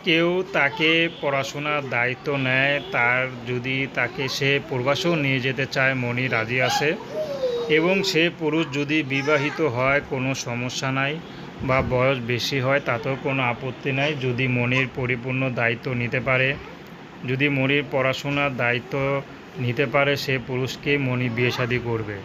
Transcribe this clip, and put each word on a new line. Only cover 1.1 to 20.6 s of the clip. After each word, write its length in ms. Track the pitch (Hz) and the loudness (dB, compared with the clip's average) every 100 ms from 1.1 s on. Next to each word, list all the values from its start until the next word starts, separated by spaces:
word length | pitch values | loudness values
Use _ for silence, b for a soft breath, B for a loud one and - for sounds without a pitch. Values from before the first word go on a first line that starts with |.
| 165 | -2
পড়াশোনার 600 | 151 135 135 147 147 147 135 | -2 0 -2 -4 -2 -2 -2
দায়িত্ব 380 | 123 123 123 156 139 | 0 0 -2 -2 0
নেয়, 380 | 131 131 139 143 123 | 2 4 4 0 -2
তার 280 | 135 120 127 131 127 117 | 2 4 2 0 -6 -4
যদি 300 | 123 127 135 135 | -4 -2 -2 -2
তাকে 300 | - 120 147 131 | -2 -2 -2 -4
সে 220 | - 139 139 - | 0 2 2 0
প্রবাসেও 460 | 131 127 135 170 165 | -2 0 2 2 2
নিয়ে 240 | 139 135 131 | 2 2 0
যেতে 180 | 127 131 | -2 -2
চায়, 200 | 143 131 | 2 2
মনি 300 | 131 120 120 127 | 2 0 0 0
রাজি 300 | 120 110 127 127 | 0 0 2 2
আছে। 200 | - 143 190 - 622 605 554 508 480 480 | 2 0 -2 -6 -6 -4 -2 -2 -2 2
এবং 260 | 156 170 196 190 | 4 4 2 2
সে 120 | 185 170 - | 2 2 2
পুরুষ 260 | 156 156 151 139 | 0 0 0 -2
যদি 200 | 143 156 | 0 0
বিবাহিত 580 | 139 135 139 151 147 151 151 120 | 2 0 2 2 2 0 0 2
হয়, 240 | 131 143 139 | 2 2 0
কোনো 200 | 135 131 135 131 | -4 -2 -4 -4
সমস্যা 420 | 120 123 - 135 135 | -4 -4 -4 -2 0
নাই, 140 | 139 160 - B B - 131 | -2 -4 -10 B B -6 2
বা 100 | 131 123 | 2 2
বয়স 280 | 127 131 135 117 | 2 2 2 0
বেশি 320 | 120 - 139 | -2 0 0
হয়, 200 | 127 139 | 2 0
তাতেও 360 | 139 117 135 131 | 0 -2 -2 -2
কোনো 200 | 139 135 | -2 0
আপত্তি 480 | 123 117 131 - 147 | -2 -2 -6 -6 -4
নাই। 180 | 135 143 147 | 0 0 0
যদি 200 | 127 123 131 | -2 0 2
মনির 380 | 123 120 131 131 - | 2 2 2 0 -2
পরিপূর্ণ 460 | 123 127 131 131 135 123 | -2 -2 -2 -2 -2 0
দায়িত্ব 260 | 117 117 143 | 0 0 -4
নিতে 260 | 123 120 131 | -4 -2 -2
পারে, 280 | 123 127 131 143 - - - - - - 127 | 0 2 2 -2 -8 -16 -16 -18 -18 -10 -4
যদি 160 | 131 147 | 0 2
মনির 360 | 139 131 143 139 | 2 2 2 2
পড়াশোনার 640 | 139 131 131 139 143 143 123 | 0 0 0 -2 0 0 0
দায়িত্ব 380 | 120 123 - 139 135 139 135 - - - | 0 0 -2 -2 0 -2 -6 -16 -14 -4
নিতে 260 | 123 120 135 | -2 0 2
পারে, 260 | 143 139 139 | 4 4 2
সে 180 | - 131 | 0 -2
পুরুষকে 540 | 117 127 | -2 -4